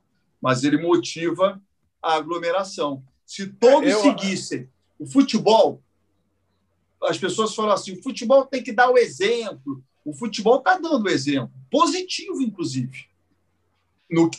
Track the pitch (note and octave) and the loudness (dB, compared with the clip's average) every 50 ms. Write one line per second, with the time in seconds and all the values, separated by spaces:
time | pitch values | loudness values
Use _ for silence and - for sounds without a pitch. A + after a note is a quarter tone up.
0 | _ _ _ _ _ _ _ _ - B2+ B2+ B2+ C#3 D3 D3 D#3 E3+ E3+ F3 F3 | _ _ _ _ _ _ _ _ -2 0 0 0 0 0 0 0 2 2 2 2
1 | - - - D#3+ E3+ E3+ E3 F3 F#3+ G3+ G3 - _ _ _ _ _ _ _ _ | 0 -4 -8 -6 -4 -4 0 0 0 0 0 -4 _ _ _ _ _ _ _ _
2 | - E3 D#3+ D#3 D3+ E3 F3 E3+ E3+ E3+ F3 F#3+ F#3+ F#3+ - F3 D3+ C#3+ C3+ C3+ | -4 -2 -2 -2 -2 -4 -6 -4 -4 -2 -2 -2 -4 -4 -6 -6 -4 -4 -6 -8
3 | - _ _ _ _ - - - G3 - - - A3+ B3+ C#4 D4+ C#4 F3+ G3+ G#3+ | -14 _ _ _ _ -18 -14 -12 -12 -14 0 4 6 6 6 6 6 4 4 4
4 | C#4+ C#4 G#3+ - G3 G3 F3 C3+ - - - - - - _ _ _ _ _ - | 4 4 4 2 0 -4 -4 -4 -6 -8 -8 -8 -10 -12 _ _ _ _ _ -16
5 | D3 C3 - C#4 C4+ - A#3 F#3+ D3 G3 A3 A3 E3+ C#3 - - _ _ _ _ | -12 0 2 2 2 4 0 2 4 4 6 6 6 4 0 -6 _ _ _ _
6 | _ _ _ _ _ _ _ _ _ _ _ _ _ _ _ _ _ _ _ _ | _ _ _ _ _ _ _ _ _ _ _ _ _ _ _ _ _ _ _ _
7 | - F3 D#3+ - F#3+ F3 - G#3+ G#3+ G#3+ - - G#3+ G#3 G3 F#3 - F#3+ F3+ - | -4 -4 -2 -2 -4 -4 -2 -2 -4 -2 -2 -2 -2 0 0 -2 -4 -8 -14 -12
8 | - C4 G#3+ - A#3 A3 C4+ C#4 C4 - C#4 B3 - B3+ G#3 A#3+ B3 B3+ B3+ B3 | -10 -10 -10 -4 2 4 4 4 4 2 -4 -8 -6 -2 2 2 4 4 2 0
9 | G#3+ D#3 C3 C#3+ F#3+ A3 A#3+ A#3 A3 F#3+ D#3 C3 C3 C#3+ C3 - - _ _ _ | -4 -6 -4 -2 -2 -2 -2 -2 -4 -8 -12 -12 -12 -12 -12 -12 -16 _ _ _
10 | - D3+ D3 - A#3 - - A#3 G3 A3 B3+ B3+ - F#4 F#4 F#4 E4 D#4+ D4 A#3 | -14 -14 -10 -10 -10 -8 -6 0 2 4 4 4 4 2 0 0 0 -2 -2 0
11 | G3+ F3+ D#3 C3+ C3+ C#3+ C#3 C3 A2+ - - - - _ - D4 B3+ C#4+ E4 F#4 | 0 0 0 0 0 -2 -2 -2 -4 -8 -14 -20 -6 _ 0 2 2 2 0 -2
12 | F#4 - - - - G4+ E4+ C4+ C4 A3 F#3+ F3 D#3+ C3 B2+ C3+ A#2+ - - - | -6 -8 -10 -10 -10 -8 -6 -6 -6 -6 -6 -6 -8 -6 -6 -6 -8 -8 -10 -16
13 | - _ _ _ _ _ _ _ _ _ _ _ _ _ _ _ _ _ _ _ | -20 _ _ _ _ _ _ _ _ _ _ _ _ _ _ _ _ _ _ _
14 | _ - F3 E3 E3 E3 - | _ -2 0 2 2 2 0